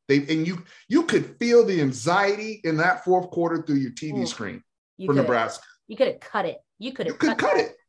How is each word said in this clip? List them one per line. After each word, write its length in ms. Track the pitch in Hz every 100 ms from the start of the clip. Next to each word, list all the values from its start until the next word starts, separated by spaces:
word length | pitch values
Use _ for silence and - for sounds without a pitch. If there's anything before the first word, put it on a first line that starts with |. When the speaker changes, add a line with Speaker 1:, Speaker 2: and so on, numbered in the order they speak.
| -
Speaker 1:
They, 100 | 143
and 300 | 143 160 165
you, 160 | 180 - - -
you 160 | 269
could 340 | 330 185 143 -
feel 260 | 240 233
the 180 | 202 180
anxiety 800 | 139 113 123 185 202 208 220 214
in 140 | 165 156
that 260 | 175 180 180
fourth 240 | 180 180
quarter 320 | 175 170 165
through 140 | 160 143
your 160 | 127
T 200 | - 147
V 100 | 135
Speaker 2:
Ooh, 40 | 117
Speaker 1:
screen 380 | - 101 95 _ _ _ -
Speaker 2:
you 80 | 185
Speaker 1:
for 80 |
Speaker 2:
coulda, 80 | 139
Speaker 1:
Nebraska. 420 | 123 120 110 - - _ -
Speaker 2:
you 80 | 220
coulda 160 | 247 -
cut 280 | - 214 175
it. 120 | - _ _
You 140 | 226
coulda 180 | - -
Speaker 1:
You 60 | -
could 120 | 311
Speaker 2:
cut 80 | -
Speaker 1:
cut 160 | - 466
Speaker 2:
that. 80 | -
Speaker 1:
it. 100 | -